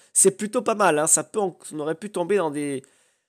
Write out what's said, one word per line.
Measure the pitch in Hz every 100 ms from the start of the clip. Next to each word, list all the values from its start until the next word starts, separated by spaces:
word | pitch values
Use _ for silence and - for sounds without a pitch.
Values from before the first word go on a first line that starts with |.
| _
C'est | - 190
plutôt | 190 214 247
pas | 233
mal, | 214 196 147
hein. | 156
Ça | 160
peut, | 147 214
on, | 190 - -
on | 151
aurait | 147
pu | 160 208
tomber | 180 175 202
dans | 160
des, | 143 147 135 135 _ _ _